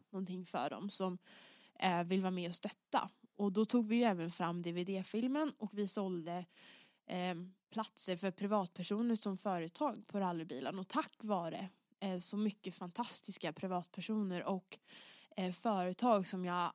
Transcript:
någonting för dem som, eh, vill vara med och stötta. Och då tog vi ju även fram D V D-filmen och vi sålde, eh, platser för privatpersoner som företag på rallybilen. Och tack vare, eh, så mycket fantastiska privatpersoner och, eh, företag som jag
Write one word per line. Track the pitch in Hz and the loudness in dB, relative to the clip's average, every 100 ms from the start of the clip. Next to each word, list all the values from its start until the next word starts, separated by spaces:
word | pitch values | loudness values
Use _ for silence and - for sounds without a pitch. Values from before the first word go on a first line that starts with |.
| _ | _
någonting | 190 185 180 175 | -6 -4 -6 -4
för | 160 143 | -2 -2
dem | 110 196 | -2 -4
som, | - 190 180 - - - - - | 0 0 -2 -10 -20 -20 -20 -20
eh, | - 185 175 | 0 2 4
vill | 170 190 | 4 2
vara | 185 | 2
med | 180 170 | 0 -2
och | 175 | -2
stötta. | 208 - _ 277 190 - - - | -6 -8 _ 0 0 -6 -14 -2
Och | 202 | 2
då | 190 | 4
tog | 220 247 214 | 4 4 4
vi | 233 | 6
ju | |
även | 240 180 165 | 6 4 0
fram | - 170 175 | 0 0 0
D | 170 | -2
V | 175 | -2
D-filmen | 180 190 185 214 254 285 311 - | -2 -2 -2 -2 0 2 0 -2
och | 214 | -4
vi | 202 196 | -2 -2
sålde, | - 190 180 160 175 175 - - - - _ - | 0 -2 -2 -4 -6 -8 -14 -20 -20 -20 _ -6
eh, | 180 180 175 180 190 _ | -2 -2 -2 -6 -14 _
platser | 220 220 - - 175 | -8 -6 -4 -2 0
för | 196 | -2
privatpersoner | 180 196 214 180 - 175 208 240 | -2 2 2 0 -2 -2 2 2
som | 226 208 190 | 2 0 -2
företag | 208 175 165 - 294 214 - | 0 -2 -2 0 0 0 -4
på | 202 | 0
rallybilen. | 185 170 165 156 135 190 | 0 0 -4 -4 -4 -4
Och | 190 | -2
tack | 294 311 - | -2 -2 -4
vare, | 214 190 165 - 190 - _ _ | -2 0 0 -4 -8 -12 _ _
eh, | 196 180 | -4 -2
så | - 202 | -2 0
mycket | 214 - 190 | 0 0 -6
fantastiska | - 175 202 233 - - - 165 | -8 -8 -6 -4 -4 -4 -4 -4
privatpersoner | 147 190 180 - - 175 214 196 175 | -4 -2 -2 -4 -6 -2 0 0 0
och, | - 190 - - - - - - - - | 0 -2 -4 -16 -16 -20 -18 -20 -10 -2
eh, | 185 | -2
företag | 180 233 196 180 180 247 208 180 | 0 2 2 2 2 6 6 6
som | 185 | 0
jag | 180 175 175 | 0 2 0